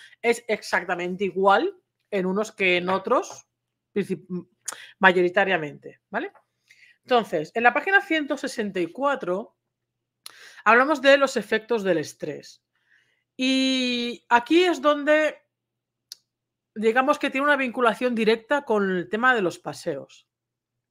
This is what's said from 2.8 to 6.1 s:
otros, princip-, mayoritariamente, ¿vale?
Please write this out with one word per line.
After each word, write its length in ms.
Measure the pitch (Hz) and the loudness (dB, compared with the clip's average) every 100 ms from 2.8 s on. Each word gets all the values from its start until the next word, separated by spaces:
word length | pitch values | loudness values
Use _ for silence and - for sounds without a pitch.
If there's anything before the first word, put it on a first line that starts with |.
| 180 | 0
otros, 560 | 190 - 269 392 - _ _ _ _ _ | -2 0 -2 -2 -10 _ _ _ _ _
princip-, 320 | 208 190 170 - 180 - _ - - - - | -6 -4 -6 -8 -12 -12 _ -18 -16 -18 2
mayoritariamente, 1040 | 185 185 175 202 190 180 151 139 143 - | 4 6 2 2 0 0 -4 -10 -20 -20
¿vale? 220 | _ | _